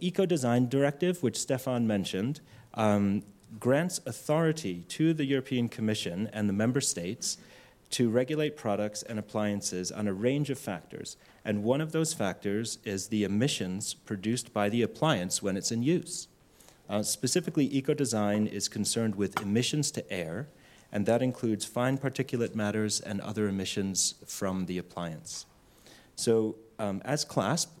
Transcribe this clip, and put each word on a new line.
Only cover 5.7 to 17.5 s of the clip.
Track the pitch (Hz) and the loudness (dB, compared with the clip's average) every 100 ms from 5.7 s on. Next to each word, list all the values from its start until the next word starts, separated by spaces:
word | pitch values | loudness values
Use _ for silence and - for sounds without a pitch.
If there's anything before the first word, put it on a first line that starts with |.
| - 110 107 92 87 110 | 0 0 0 -2 -4 -4
and | 110 104 | 0 0
the | |
member | 98 113 135 | 2 2 2
states | - - 87 120 - - - - - - _ | 0 -2 -4 -4 -6 -6 -12 -20 -20 -20 _
to | - 117 | 2 4
regulate | 117 131 156 151 - | 4 2 0 -2 -2
products | 110 101 107 - | -2 0 -2 -6
and | - 110 | -6 -6
appliances | 104 110 104 101 - 90 90 | -4 -2 0 0 -2 -4 -4
on | - 104 | -2 -2
a | |
range | 95 120 143 139 | 0 2 2 0
of | 127 | -4
factors. | - 85 - - - - - - | -6 -8 -8 -12 -12 -16 -20 -8
And | 110 104 | -2 0
one | 107 139 | 2 2
of | 156 | 2
those | 160 160 | 0 0
factors | - 98 85 101 104 113 - | 0 -2 -2 -2 -2 -4 -6
is | 110 98 - | -4 -4 0
the | 107 | 0
emissions | 98 104 139 - 92 92 - | 2 2 2 0 -4 -4 -6
produced | - - 104 104 123 - | -8 -8 -4 -2 -4 -2
by | 107 101 | 0 2
the | 120 | 2
appliance | 110 - 156 113 92 - | 0 2 2 2 0 -2
when | 98 95 | 0 -2
it's | - | -2
in | 117 | 0
use. | 131 175 - - - _ _ - - - - | 2 0 -2 -10 -12 _ _ -20 -20 -20 -4
Uh, | 104 | -2
specifically, | 104 - 127 180 170 | 0 -2 0 0 0